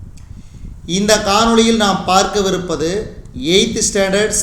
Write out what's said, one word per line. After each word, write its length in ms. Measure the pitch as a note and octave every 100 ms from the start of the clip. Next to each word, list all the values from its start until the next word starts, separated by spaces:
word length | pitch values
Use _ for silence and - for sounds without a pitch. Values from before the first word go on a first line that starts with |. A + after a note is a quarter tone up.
| - - - - - - - - -
இந்த 300 | F#3 G#3 G#3+
காணொளியில் 600 | G3 G#3 A3+ A3+ A3+ A3+
நாம் 280 | G3+ F3+ F3+
பார்க்கவிருப்பது 960 | F#3+ G3 G#3 F#3+ F#3 F3 D#3 D#3+ G3+ - - - B2+
எய்த் 440 | C#3+ F#3+ A3+ A3 -
ஸ்டாண்டர்ட் 400 | G3+ G3 G3+ G#3 -